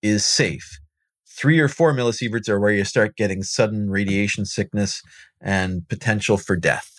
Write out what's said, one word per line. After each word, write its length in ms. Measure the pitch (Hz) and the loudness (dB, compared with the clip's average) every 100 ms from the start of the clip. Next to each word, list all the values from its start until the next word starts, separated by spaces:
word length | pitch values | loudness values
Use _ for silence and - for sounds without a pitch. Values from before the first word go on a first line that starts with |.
is 220 | 104 104 | 0 0
safe. 560 | - - 113 71 - - - _ _ _ _ | 0 2 0 -2 -12 -20 -20 _ _ _ _
Three 320 | - 135 160 | -2 2 4
or 80 | 143 | 4
four 260 | - 165 | 4 2
millisieverts 540 | 139 120 113 120 113 107 | 4 0 0 -4 -4 0
are 140 | 101 | 2
where 100 | 104 | 4
you 140 | 104 98 | 2 2
start 320 | - 107 - | 2 0 0
getting 260 | 104 95 | -2 -2
sudden 460 | 95 - 110 107 104 | -6 0 0 0 -2
radiation 560 | 98 101 98 101 - 98 | -2 0 0 0 -2 -6
sickness 560 | - 98 104 101 - - - - _ | -4 -4 -2 -4 -4 -14 -20 -20 _
and 440 | 92 98 92 92 - | -2 -2 0 -4 -6
potential 480 | 104 113 107 - 101 | -6 -2 -2 2 0
for 180 | - 92 | 0 0
death 340 | 82 62 - | 0 -2 -6